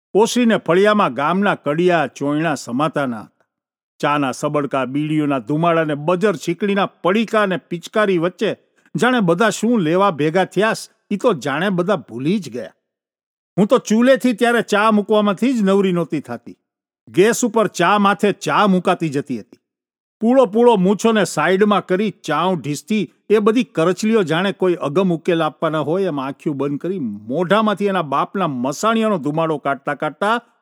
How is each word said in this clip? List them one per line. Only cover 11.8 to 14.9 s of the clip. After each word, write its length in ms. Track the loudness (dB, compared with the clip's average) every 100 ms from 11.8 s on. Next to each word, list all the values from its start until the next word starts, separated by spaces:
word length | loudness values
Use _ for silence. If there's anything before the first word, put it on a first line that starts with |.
| -2 -2
ભૂલી 420 | -4 -6 -2 -2
જ 120 | -4
ગયા. 220 | -12 -12 _ _ _ _ _ _ _ _ -2
હું 80 | 2
તો 120 | 2
ચૂલેથી 540 | 2 2 4 4 2
ત્યારે 300 | 0 0 0
ચા 280 | 0 0 2